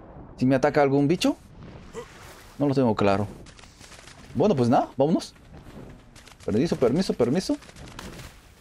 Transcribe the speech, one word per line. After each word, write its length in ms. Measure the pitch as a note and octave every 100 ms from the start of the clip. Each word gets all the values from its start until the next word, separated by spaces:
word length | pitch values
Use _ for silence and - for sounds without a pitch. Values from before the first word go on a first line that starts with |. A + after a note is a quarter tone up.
| - - - -
¿Si 80 |
me 120 | B2+ C3+
ataca 260 | D3 D3+
algún 260 | C#3 C#3 C#3+
bicho? 300 | F#3 C4+ - - - - - - A4+ A#4+ - - - - -
No 80 | C#3+
lo 80 |
tengo 200 | C#3 B2
claro. 320 | G#2 G#2 G2 G#2 - - - - - - - - - -
Bueno, 200 | A2+ G3
pues 140 | C#3+ A#2+
nada, 200 | D3+ E4 -
vámonos. 380 | C#3+ G3 - - - - - - - - - - - -
Permiso, 320 | - G2 D#3+ -
permiso, 380 | B2 C#3+ F#3+
permiso. 420 | G#3 A#2+ D#3+ - D4 - - - - - - - - - -